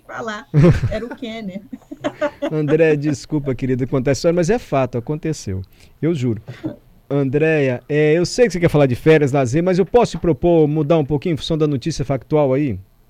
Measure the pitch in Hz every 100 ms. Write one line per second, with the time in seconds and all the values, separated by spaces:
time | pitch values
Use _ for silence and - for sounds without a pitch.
0 | - 247 233 208 - 151 170 135 - 220
1 | 240 - 233 226 208 180 - - - 285
2 | 311 - 302 - 285 156 151 156 160 151
3 | 147 143 - 151 139 123 131 127 127 139
4 | 127 135 175 170 170 233 - 139 127 120
5 | 117 151 160 156 - 95 95 _ - -
6 | 151 170 123 110 - 123 - - _ -
7 | - 139 135 147 156 156 135 120 - 147
8 | 151 160 170 - 240 180 170 151 143 123
9 | 156 156 143 139 127 143 175 180 196 240
10 | 220 175 175 151 175 170 147 156 147 165
11 | 139 147 185 151 - 160 151 143 165 -
12 | 131 135 - 151 143 131 147 95 95 _